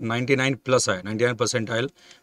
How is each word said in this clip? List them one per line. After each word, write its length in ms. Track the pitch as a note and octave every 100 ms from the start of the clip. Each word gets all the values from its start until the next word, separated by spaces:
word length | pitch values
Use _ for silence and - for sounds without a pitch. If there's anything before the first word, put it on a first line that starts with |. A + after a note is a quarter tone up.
नाइंटी 340 | A#2 A#2 B2 C3
नाइन 200 | C3 C3
प्लस 340 | - B2+ A#2
आए, 120 | F#2+
नाइंटी 200 | F#2+ A2
नाइन 120 | A#2+ A#2
परसेंटाइल 540 | A2+ A#2+ A2 A2+ C3+ - - -